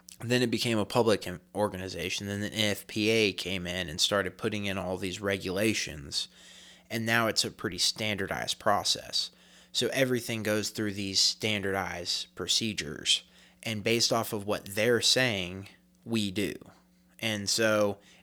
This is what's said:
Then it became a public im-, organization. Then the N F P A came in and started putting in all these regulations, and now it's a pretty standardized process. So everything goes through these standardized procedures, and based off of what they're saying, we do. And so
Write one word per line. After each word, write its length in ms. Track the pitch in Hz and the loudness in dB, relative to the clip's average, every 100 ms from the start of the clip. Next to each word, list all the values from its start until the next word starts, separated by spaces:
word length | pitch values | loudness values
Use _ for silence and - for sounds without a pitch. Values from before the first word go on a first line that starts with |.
| - - | -20 -10
Then 200 | 117 123 | 0 2
it 80 | 123 | 2
became 280 | 113 123 110 | 2 2 0
a 80 | 98 | 2
public 400 | 127 113 98 - | 4 4 4 0
im-, 160 | 90 - | -10 -8
organization. 720 | 92 104 92 95 90 87 - 101 | -2 -2 -2 -8 -6 -4 -4 -4
Then 140 | 101 | -4
the 120 | 104 | -4
N 180 | 110 107 | 0 2
F 160 | 98 - | 0 -4
P 240 | 110 107 | 0 4
A 220 | 113 107 | 4 4
came 320 | 87 - 95 87 | 2 -4 -4 -4
in 220 | 90 87 | -4 -4
and 100 | 78 | 0
started 380 | - 101 92 - | 2 2 0 -2
putting 260 | 113 104 | -4 -2
in 140 | 101 95 | -2 -4
all 180 | 90 92 | -4 -4
these 240 | 98 90 | -4 -4
regulations, 1080 | 98 98 92 92 110 104 - 76 71 - - - - - - - - | -2 -2 -2 0 2 0 -4 -8 -6 -6 -6 -10 -20 -20 -20 -20 -10
and 140 | 113 | -6
now 220 | 113 117 113 | 0 2 2
it's 180 | 101 | 0
a 60 | 110 | -2
pretty 280 | - 110 87 | -4 -6 0
standardized 800 | - - 110 98 95 - - - | 0 0 -2 -2 -2 -4 -4 0
process. 720 | - 101 87 - - - - - - - - | 2 4 2 -2 -2 -4 -6 -10 -20 -20 -8
So 160 | - 120 | -2 0
everything 500 | 131 131 123 - 113 | 2 2 2 -2 -4
goes 280 | 104 107 101 | 0 0 0
through 240 | - 107 | -2 -4
these 260 | 98 98 92 | -2 -2 2
standardized 1120 | - - 110 104 98 98 90 87 87 - - | 2 2 0 0 0 -2 -2 -4 -4 -6 -6
procedures, 880 | - 87 - 113 92 76 - - - - - - _ | -8 -2 0 0 -2 -6 -4 0 0 -2 -20 -20 _
and 220 | 117 107 | -6 -2
based 260 | 107 117 - | 2 2 4
off 220 | 117 110 | 2 0
of 140 | 107 101 | -4 -2
what 180 | 92 - | -2 -2
they're 280 | 101 110 117 | 0 4 4
saying, 680 | - - 127 101 87 95 101 - _ _ | 4 4 4 2 -4 -8 -12 -18 _ _
we 280 | - 113 101 | -2 0 0
do. 200 | 95 95 - - - _ _ _ - | 0 -2 -4 -12 -20 _ _ _ -6
And 280 | 113 107 98 | -4 -2 -2
so 500 | - 110 107 104 101 - - | 2 4 4 2 0 -12 -16